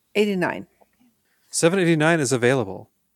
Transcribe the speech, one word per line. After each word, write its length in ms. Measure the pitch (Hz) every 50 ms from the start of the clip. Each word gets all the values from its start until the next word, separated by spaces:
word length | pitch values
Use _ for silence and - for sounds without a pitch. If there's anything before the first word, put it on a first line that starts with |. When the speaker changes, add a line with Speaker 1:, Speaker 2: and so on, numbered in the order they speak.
| _ _ -
Speaker 1:
eighty-nine. 500 | 208 214 208 196 185 170 135 - 92 - - _ _ _ _ _ _ _ _ _ _ _ _ _ _ _ _
Speaker 2:
Seven 260 | - - - 170 180 196
eighty-nine 400 | 175 165 165 151 151 160 170 165
is 120 | 143 120
available. 580 | 135 120 120 120 139 135 110 98 92 - - - _ _ _ _ _